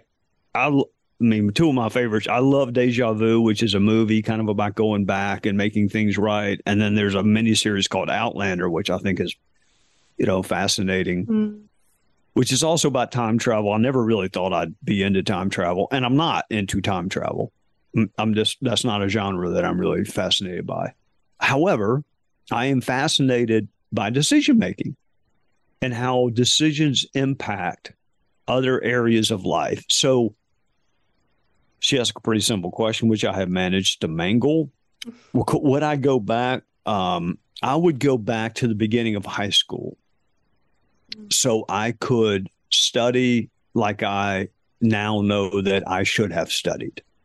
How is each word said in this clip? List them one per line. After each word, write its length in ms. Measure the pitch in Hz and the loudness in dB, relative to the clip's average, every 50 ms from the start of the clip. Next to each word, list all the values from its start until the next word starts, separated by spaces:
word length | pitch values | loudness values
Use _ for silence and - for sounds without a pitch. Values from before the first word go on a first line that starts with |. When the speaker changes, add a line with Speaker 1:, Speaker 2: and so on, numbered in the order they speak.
| _ _ _ _ _ _ _ _ _ _ - | _ _ _ _ _ _ _ _ _ _ -4
Speaker 1:
I 120 | 120 127 | -2 0
l-, 260 | 147 143 139 - - _ _ _ _ _ - | 2 2 2 0 0 _ _ _ _ _ 0
I 40 | 120 | 2
mean, 300 | 117 110 107 104 104 101 | 2 2 4 2 0 2
two 160 | - 165 160 | 2 2 2
of 40 | 131 | 2
my 160 | 127 117 107 | 2 0 0
favorites, 380 | 101 123 123 113 107 110 - - | 0 0 0 0 0 -2 0 0
I 100 | 110 123 | 0 2
love 360 | 131 135 139 139 135 123 120 | 4 4 4 4 2 2 2
Deja 400 | 127 123 127 120 120 123 113 110 | 2 2 2 2 2 0 0 2
Vu, 280 | 107 113 113 113 113 | 2 2 4 4 4
which 220 | 117 110 107 - 113 | 4 4 2 2 0
is 100 | 107 104 | 0 2
a 60 | 98 | 2
movie 420 | 98 107 110 113 113 107 110 110 | 4 4 4 4 4 4 2 0
kind 200 | 107 - 110 110 | 0 0 -2 -2
of 60 | 110 104 | 0 -2
about 280 | 104 104 104 104 101 | -2 -2 -2 -2 0
going 300 | - 107 107 107 101 98 | 0 0 2 2 0 0
back 420 | 92 98 98 98 101 95 92 - 107 | 0 -2 -2 -2 -4 -4 -4 -4 -2
and 100 | 98 101 | 0 0
making 320 | 101 107 - 107 104 95 | 0 0 0 0 0 0
things 300 | - 110 107 104 95 101 | 0 0 0 0 0 0
right. 420 | 104 107 104 104 104 101 98 - - 104 | 0 0 0 0 0 -2 -4 -4 -2 -2
And 120 | 104 104 | 0 0
then 140 | 107 104 104 | 2 2 2
there's 220 | 107 101 101 98 | 2 2 2 0
a 80 | 95 98 | 2 2
miniseries 640 | 107 107 110 117 113 107 - - 107 104 98 101 - | 4 4 4 4 2 2 2 2 0 0 0 -2 -2
called 220 | 95 95 85 67 | -2 -2 -2 -2
Outlander, 580 | 69 104 117 113 - 78 101 98 92 90 90 87 | -2 -2 -2 -4 -4 -4 -4 -4 -2 -2 -2 -2
which 220 | 82 78 - - | -2 -2 -2 -2
I 80 | 90 90 | -4 -2
think 200 | - 98 92 - | -2 -2 -2 -2
is, 160 | 90 87 - _ _ _ _ _ _ _ _ _ _ _ _ _ _ _ _ - | -4 -6 -6 _ _ _ _ _ _ _ _ _ _ _ _ _ _ _ _ -4
you 100 | - 101 | -2 0
know, 160 | 95 95 92 | 0 0 -2
fascinating, 800 | - 92 87 98 98 - - 98 95 92 92 90 90 90 90 101 | -2 -2 -2 -2 -2 -2 -2 -2 -2 -2 -2 -2 -2 -2 -4 -2
Speaker 2:
Mm. 360 | 113 220 214 214 208 208 208 - _ _ _ _ _ _ _ _ _ _ _ _ _ - | -2 -2 -2 -2 -2 -6 -12 -20 _ _ _ _ _ _ _ _ _ _ _ _ _ -2
Speaker 1:
which 180 | - 123 - | -2 0 0
is 100 | 131 120 | 0 0
also 260 | 160 160 170 156 - 147 | 2 2 2 2 2 0
about 240 | 131 127 120 - | 2 0 -2 -2
time 280 | - 123 117 110 113 113 | -2 -2 0 0 0 0
travel. 340 | - 123 110 107 107 101 104 | 2 2 0 2 2 2 2
I 40 | 110 | 2
never 260 | 113 135 135 127 113 | 2 2 2 2 2
really 240 | 110 113 101 92 92 | 2 2 0 0 -2
thought 260 | - 95 90 92 90 | -2 -2 -2 0 0
I'd 220 | 82 85 82 - - - | 0 -2 -4 -6 -10 -4
be 180 | - 107 98 | -2 0 0
into 220 | 95 98 98 95 - | 2 2 2 0 0
time 260 | - 101 90 95 98 | 0 -2 -2 -2 -4
travel, 380 | - - 90 85 90 92 101 - | -2 -2 -2 0 0 0 -2 0
and 140 | 131 135 127 | -2 -2 0
I'm 120 | 120 131 147 | 2 2 2
not 280 | 165 156 120 156 - - | 2 2 0 -2 -2 -2
into 300 | 110 107 98 - - 101 | -2 -4 -2 -2 -4 -4
time 280 | 92 107 98 90 90 95 | -2 -2 -2 -2 -4 -4
travel. 420 | - - - - - - - - _ _ _ _ _ _ _ _ - | -4 -4 -4 -4 -4 -4 -6 -8 _ _ _ _ _ _ _ _ -2
I'm, 160 | 113 107 98 _ - | -2 -2 -2 _ -2
I'm 140 | 107 110 104 | -2 0 2
just, 220 | 107 107 - - - | 0 0 -2 -2 -4
that's 220 | 131 120 110 - - | -4 -2 -2 0 0
not 180 | 123 104 104 | 0 0 0
a 80 | 98 98 | 0 0
genre 400 | 101 110 98 98 95 90 90 87 | 0 0 -2 -2 -2 -2 -2 -2
that 140 | 90 90 87 | -2 0 0
I'm 140 | 85 90 90 | 0 0 0
really 240 | 90 87 85 90 101 | 0 0 0 -2 -2
fascinated 640 | - - 107 92 92 - - 98 92 90 87 87 - | -4 -4 -4 -2 -2 -2 -2 -4 -4 -8 -8 -8 -8
by. 260 | 82 82 87 - - _ _ _ _ _ _ _ _ - | -6 -6 -6 -8 -8 _ _ _ _ _ _ _ _ -6
However, 640 | - - 135 139 165 202 175 117 98 104 127 147 143 _ _ _ _ _ _ _ _ - | -4 -2 0 2 2 2 2 0 0 0 0 -2 -4 _ _ _ _ _ _ _ _ -6
I 140 | 113 117 123 | -4 -2 0
am 160 | 139 139 127 | 0 0 0
fascinated 840 | 117 - 127 131 147 165 - - 139 131 123 120 120 113 110 110 104 - _ _ _ - | 0 0 -2 0 0 0 0 2 2 2 2 2 2 2 2 0 0 -2 _ _ _ -6
by 200 | - 123 101 107 | -4 -4 -2 0
decision-making 840 | 120 139 151 - 294 302 285 285 254 220 180 185 196 - - - 147 _ _ _ _ _ _ _ _ _ _ _ _ _ _ _ _ - | 0 0 0 2 2 2 4 4 4 4 4 2 -2 -6 -8 -10 -10 _ _ _ _ _ _ _ _ _ _ _ _ _ _ _ _ -6
and 120 | 131 127 120 | -4 -4 -4
how 360 | 113 123 127 127 127 123 123 | -2 -2 0 2 2 2 2
decisions 760 | 110 120 123 - - - 151 156 147 147 156 147 123 - - - - | 2 2 2 4 4 4 4 2 2 2 0 2 0 0 -4 -4 -2
impact 800 | 139 135 135 135 - - - 104 95 90 87 - - - - - _ _ _ _ _ _ _ _ _ - - | -2 0 0 -2 -4 -6 -8 -6 -4 -4 -6 -6 -8 -14 -20 -20 _ _ _ _ _ _ _ _ _ -6 -2
other 360 | 120 131 131 131 131 - - | -2 0 0 0 0 0 0
areas 480 | 117 123 123 117 117 117 110 107 - | 0 0 2 2 4 4 4 2 0
of 140 | 113 - 95 | -2 -2 -2
life. 380 | 92 76 82 73 - 92 - - - | -2 -2 0 0 -2 -4 -6 -4 -2
So 460 | - - - 135 131 123 117 104 - _ _ _ _ _ _ _ _ _ _ _ _ _ _ _ _ _ _ _ _ _ _ _ _ _ _ _ _ - | -2 0 2 4 4 4 2 0 -2 _ _ _ _ _ _ _ _ _ _ _ _ _ _ _ _ _ _ _ _ _ _ _ _ _ _ _ _ -6
she 200 | - - 143 127 | -2 0 0 0
asked 140 | 113 98 - | 0 -2 -4
a 60 | - | -4
pretty 200 | - 117 110 104 | -2 0 2 2
simple 300 | 95 - 113 95 87 90 | 2 0 0 -2 -4 -4
question, 380 | - - 113 110 113 - 117 113 | -4 -2 -2 0 0 0 2 2
which 160 | 110 101 117 | 2 2 0
I 80 | 101 98 | -2 -2
have 160 | 95 95 90 | -2 -2 -2
managed 520 | 90 92 92 90 92 98 92 - - - | 0 0 0 0 0 0 0 0 -2 -4
to 60 | 104 85 | -4 -4
mangle. 600 | 78 82 85 92 110 123 120 143 156 160 151 139 _ _ _ _ _ - - 233 - _ _ _ - | -4 -2 -2 0 2 2 2 2 2 0 -2 -4 _ _ _ _ _ -20 -18 -18 -20 _ _ _ -2
Well, 100 | 127 - | -2 -2
co-, 160 | - - - | 0 -2 0
would 240 | 151 139 135 143 151 | 2 2 2 2 0
I 120 | 151 151 | 0 -2
go 240 | 143 127 143 135 127 | 0 2 2 2 2
back? 420 | 101 98 113 120 123 127 131 - - _ _ _ - | 2 0 0 0 0 0 -2 -4 -6 _ _ _ -6
Um, 540 | - 107 98 92 90 90 87 85 87 87 - _ _ - - - | -4 -2 -2 0 -2 -2 -2 -4 -4 -6 -8 _ _ -14 -8 -4
I 120 | 120 139 | -2 0
would 240 | 160 175 175 151 120 | 2 2 0 0 2
go 180 | 139 143 131 120 | 0 0 0 0
back 360 | 101 117 117 110 110 113 110 | 0 -2 -4 -4 -4 -6 -4
to 120 | - 131 117 | -4 -2 -2
the 80 | 110 | 0
beginning 400 | 104 110 107 113 120 113 113 107 | 0 0 0 0 0 0 0 -2
of 100 | 101 - | -4 -6
high 240 | - - - 101 98 | -6 -6 -6 -4 -2
school 480 | - - - - - - - - - _ _ _ _ _ _ _ _ _ _ _ _ _ _ _ _ _ _ _ _ _ _ - - 214 214 202 | 0 -2 -2 -2 -6 -10 -10 -10 -14 _ _ _ _ _ _ _ _ _ _ _ _ _ _ _ _ _ _ _ _ _ _ -18 -18 -14 -8 -4
so 340 | - - - 127 113 110 - - | -2 0 0 2 0 0 -2 -2
I 220 | 92 104 107 117 | -4 -2 -2 -2
could 580 | 110 - - - 127 113 110 107 101 98 95 - _ _ _ - | -4 -4 -2 0 2 2 2 2 2 0 -4 -6 _ _ _ -2
study 800 | - - - - - 123 117 123 123 127 127 123 120 117 107 - _ _ _ _ - | 0 0 0 0 0 2 2 2 2 2 2 2 2 0 0 -4 _ _ _ _ -2
like 260 | 117 110 104 104 104 | 0 0 0 -2 -2
I 460 | 110 101 101 98 101 101 98 95 101 - _ _ _ _ _ - | -2 -2 -2 0 -2 0 -2 -2 -4 -6 _ _ _ _ _ -2
now 400 | 117 110 110 104 104 107 107 104 | 0 0 2 2 0 0 0 0
know 400 | 101 101 104 104 98 92 98 101 | 2 2 2 2 0 0 0 -2
that 260 | 95 98 98 98 - - | 0 0 0 0 -2 -2
I 140 | 92 95 98 | -2 -2 -2
should 280 | - - - 107 85 | -2 0 0 -2 -2
have 200 | 80 82 80 - | 0 -4 -4 -4
studied. 520 | - - - 85 78 - - - - - - _ _ _ _ | -4 -4 -4 -4 -6 -6 -8 -12 -14 -16 -20 _ _ _ _